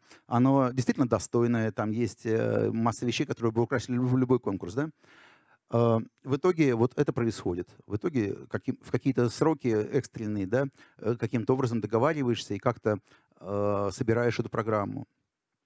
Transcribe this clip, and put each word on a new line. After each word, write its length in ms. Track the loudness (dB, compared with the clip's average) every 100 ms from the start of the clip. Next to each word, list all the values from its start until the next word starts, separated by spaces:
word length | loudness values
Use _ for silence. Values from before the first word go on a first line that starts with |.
| -10 -20 -2
оно 440 | 2 4 4 2
действительно 360 | 0 -2 0 2
достойное. 640 | 0 0 0 2 2 -2
Там 200 | -2 -4
есть, 340 | -2 -4 -4 -2
э, 460 | 0 2 0 0
масса 340 | 0 0 0 -4
вещей, 200 | -2 -4
которые 260 | -2 -2
бы 80 | 0
украсили 320 | 0 -2 -2 -2
лю-, 200 | 2 2
любой 220 | 2 2
конкурс, 340 | 0 -4 -6 -6
да? 140 | -6 -10 _ -20 -20 _ _ _ _
Э, 280 | 2 4 2 0 _
в 120 | -4 0
итоге 380 | 0 4 2 4
вот 180 | 2 2
это 160 | -2
происходит. 560 | 0 -2 -2 -4 -4 -6 -14 -8
В 100 | -4
итоге 380 | -2 0 -2 -4 -8
каким-, 280 | -6 -6 -8
в 100 | -4
какие-то 380 | -2 0 0 0
сроки 380 | 2 0 0 0
экстренные, 800 | 0 0 -2 -4 -10 -6 -4 -2
да, 200 | -2 -2 -8 -20 _
э, 160 | -4 -4
каким-то 340 | -2 -2 0
образом 280 | 2 2 -2
договариваешься 720 | 0 2 2 0 0 -2 -4 -2
и 40 |
как-то, 400 | -2 0 0 -2 -4 _ _ _
э, 480 | -6 -2 0 0 -2
собираешь 460 | -2 0 2 2 0
эту 100 | -4
программу. 560 | -4 -2 -2 -2 -8 -12 _ _ _ _ _